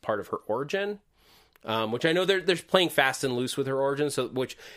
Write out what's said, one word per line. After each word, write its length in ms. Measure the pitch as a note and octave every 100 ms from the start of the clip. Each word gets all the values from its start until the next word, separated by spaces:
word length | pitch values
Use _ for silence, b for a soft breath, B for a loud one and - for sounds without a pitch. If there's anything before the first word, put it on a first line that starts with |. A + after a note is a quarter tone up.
part 180 | - G#2
of 80 | F2+
her 100 | G2+ -
origin, 540 | A#2 D3 G3 G#3 G3+ _ b b b b b
um, 260 | - A2+ A2
which 140 | A#2+ E3
I 60 |
know 120 | E3+
they're, 160 | F#3 F#3+
they're 140 | F3+ E3+
playing 340 | - F#3+ E3
fast 340 | - C3+ -
and 100 | C3+ B2
loose 200 | B2+ -
with 100 | C3+
her 140 | C3+
origin, 280 | C3+ C#3 D3
so, 180 | C#3 B2
which 280 | B2+ B2+ - B